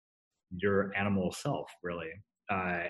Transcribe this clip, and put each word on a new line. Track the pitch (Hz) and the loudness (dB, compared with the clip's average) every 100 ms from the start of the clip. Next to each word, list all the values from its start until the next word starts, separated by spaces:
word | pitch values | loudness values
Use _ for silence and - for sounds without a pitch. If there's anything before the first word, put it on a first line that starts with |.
| _ _ _ _ - | _ _ _ _ -14
your | 90 101 98 98 98 | -2 2 4 2 0
animal | 101 98 87 | 2 2 2
self, | - 147 90 76 - | 0 -2 -2 -4 -8
really. | 87 85 80 95 - _ - | -6 -4 -6 -10 -16 _ -2
Uh, | 95 90 87 85 | 0 2 0 -2